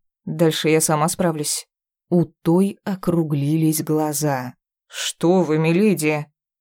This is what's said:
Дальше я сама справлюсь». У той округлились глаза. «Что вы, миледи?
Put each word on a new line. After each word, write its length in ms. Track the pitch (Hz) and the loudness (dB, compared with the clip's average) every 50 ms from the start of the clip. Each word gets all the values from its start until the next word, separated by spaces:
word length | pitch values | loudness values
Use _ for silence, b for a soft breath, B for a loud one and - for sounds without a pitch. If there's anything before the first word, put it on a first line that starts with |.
| _ _ _ _ _ | _ _ _ _ _
Дальше 440 | 180 156 156 170 160 156 - - 156 | -10 -2 0 0 0 2 0 0 2
я 120 | 156 160 | 2 2
сама 260 | 156 - 156 151 151 170 | 2 0 0 0 0 -2
справлюсь». 600 | - - 185 170 156 151 151 - - - - _ _ _ _ _ _ _ _ _ | -2 -2 -2 -2 -2 -2 -4 -6 -6 -6 -8 _ _ _ _ _ _ _ _ _
У 160 | 175 175 160 | 0 0 0
той 540 | 156 - _ - 165 165 185 196 196 202 - _ | 0 -4 _ 0 2 2 2 2 0 -2 -6 _
округлились 1000 | 214 190 185 - 180 170 170 160 147 156 143 139 143 156 160 160 156 156 156 165 | -8 -8 -4 -4 -2 0 0 0 -2 -2 -2 0 0 0 2 2 0 0 -2 -2
глаза. 720 | 156 151 156 156 151 147 143 151 147 139 127 127 123 - _ _ _ _ _ _ _ | -2 -2 -2 -2 -2 -2 -2 -2 -2 -2 -4 -6 -8 -12 _ _ _ _ _ _ _
«Что 560 | - - - - - - - 165 185 190 175 | -12 -10 -8 -8 -6 -2 0 2 2 2 2
вы, 160 | 143 156 156 | 2 0 0
миледи? 640 | 160 160 165 180 214 220 185 151 156 151 151 151 151 - _ _ _ _ _ _ | 2 2 2 2 2 2 2 2 0 0 -2 -2 -4 -8 _ _ _ _ _ _